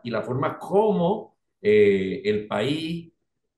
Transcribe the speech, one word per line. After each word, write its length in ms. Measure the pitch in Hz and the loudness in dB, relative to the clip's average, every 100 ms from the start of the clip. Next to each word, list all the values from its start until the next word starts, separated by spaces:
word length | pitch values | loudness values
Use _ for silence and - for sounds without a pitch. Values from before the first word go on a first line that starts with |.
y 60 | 120 | -8
la 120 | 110 | -6
forma 340 | - 127 156 - | -4 -4 -4 -6
como, 800 | - 190 220 180 170 220 - _ _ _ | 0 2 2 2 0 -2 -8 _ _ _
eh, 640 | 104 107 101 98 95 87 | 2 6 6 4 -2 -4
el 220 | 104 104 - | -4 -4 -4
país, 640 | 104 123 160 160 170 170 _ _ _ _ | -4 -2 -4 -6 -8 -12 _ _ _ _